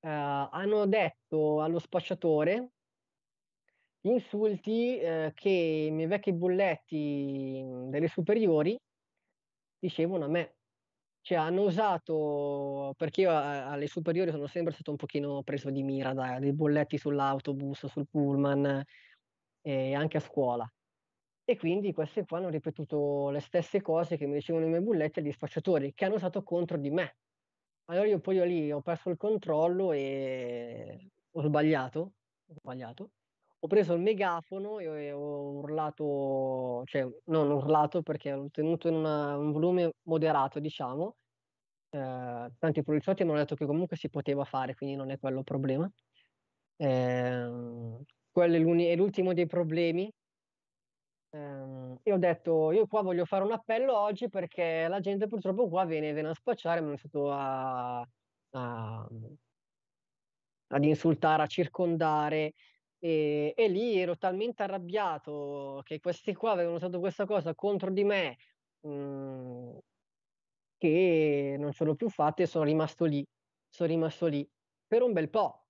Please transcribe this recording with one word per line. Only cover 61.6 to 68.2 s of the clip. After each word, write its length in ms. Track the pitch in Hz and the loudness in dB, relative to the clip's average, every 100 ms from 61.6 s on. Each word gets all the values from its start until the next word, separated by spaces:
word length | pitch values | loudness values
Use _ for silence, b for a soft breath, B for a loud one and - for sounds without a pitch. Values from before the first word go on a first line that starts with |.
| 170 - 180 165 160 151 147 156 156 - b b _ _ | -4 0 -2 0 0 0 0 0 -2 -6 b b _ _
E, 540 | 170 160 151 147 147 - | 0 2 2 0 0 2
e 120 | 214 | 2
lì 300 | 185 233 202 | 2 2 2
ero 180 | 180 170 | 0 0
talmente 460 | 190 185 226 226 | -2 -2 -4 -4
arrabbiato 1160 | 196 190 175 208 196 156 - 147 143 143 139 139 | -4 -4 -4 -2 -2 -4 -6 -8 -6 -8 -8 -12
che 140 | - 156 | -10 -6
questi 340 | 180 175 - | -4 -4 -4
qua 180 | 190 226 | -2 0
avevano 240 | 196 170 170 | 2 0 0
usato 240 | 180 175 | -4 -2
questa 260 | 185 - 202 | -4 -2 -2
cosa 280 | 208 160 | 0 -2
contro 360 | 160 202 202 190 | -2 -2 -2 -2
di 140 | 190 | 0
me, 320 | 202 196 | 2 2